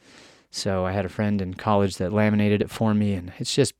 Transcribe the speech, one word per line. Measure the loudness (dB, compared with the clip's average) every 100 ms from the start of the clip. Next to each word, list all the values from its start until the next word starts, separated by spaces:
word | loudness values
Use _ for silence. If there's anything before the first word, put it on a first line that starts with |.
| _ -20 -20 -20 _
So | -8 -2 0
I | 0
had | -2 -4
a |
friend | -2 0 0
in | -2
college | -4 0 2 2 0
that | -2
laminated | 2 2 4 2 2
it | 0
for | -2 0 2
me, | 0
and | -2 -6 -10
it's | -4
just | 0 0 2